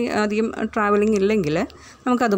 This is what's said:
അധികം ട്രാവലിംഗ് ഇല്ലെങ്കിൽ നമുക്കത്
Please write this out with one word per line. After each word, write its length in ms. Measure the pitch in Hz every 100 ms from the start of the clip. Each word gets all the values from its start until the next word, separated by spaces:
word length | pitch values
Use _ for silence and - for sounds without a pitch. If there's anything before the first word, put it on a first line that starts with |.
| 233 208
അധികം 260 | 214 208 226 - 214
ട്രാവലിംഗ് 440 | 226 208 208 214 208
ഇല്ലെങ്കിൽ 380 | 196 220 147 160 285 - - - 254
നമുക്കത് 300 | 247 240